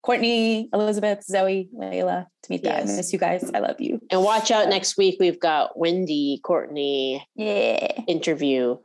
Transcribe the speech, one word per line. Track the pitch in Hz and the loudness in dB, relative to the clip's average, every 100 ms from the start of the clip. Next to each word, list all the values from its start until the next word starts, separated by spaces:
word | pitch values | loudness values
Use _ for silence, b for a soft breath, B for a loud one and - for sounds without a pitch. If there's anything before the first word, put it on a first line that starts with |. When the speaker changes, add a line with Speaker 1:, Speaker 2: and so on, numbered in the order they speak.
Speaker 1:
Courtney, | - 247 233 233 226 220 226 | 0 2 2 2 2 0 -2
Elizabeth, | 202 214 208 208 202 | 0 0 0 0 -2
Zoe, | - 190 190 196 185 | -2 2 2 0 -4
Layla, | 233 - 185 185 180 90 _ | -8 -6 -2 -2 -2 -6 _
to | - | -8
meet | 180 | -4
them. | - - | -2 -2
I | |
Speaker 2:
Yes. | 101 - | -2 -4
Speaker 1:
miss | 110 | -4
you | 185 | -2
guys. | 175 180 - | 0 -2 -2
I | - | -2
love | - - | -2 -4
you. | - 226 - | -4 -6 -2
Speaker 2:
And | 185 | 2
watch | 190 220 214 | 2 2 2
out | 220 - | 2 4
Speaker 1:
Yeah. | |
Speaker 2:
next | 196 190 - | 2 0 2
week. | 190 190 | 2 4
We've | 185 170 | 2 2
got | 170 156 123 - | 0 2 0 0
Wendy, | 170 175 180 151 143 139 | 0 0 0 0 0 -2
Courtney | - 170 - 147 143 139 135 135 - - | 0 -2 0 -4 -2 0 -2 -4 -8 -8
Speaker 1:
Yeah. | 214 202 117 113 - - 226 | -2 0 2 2 -2 -4 -2
Speaker 2:
interview. | 165 165 151 143 131 123 123 | -2 -2 -2 0 2 0 -2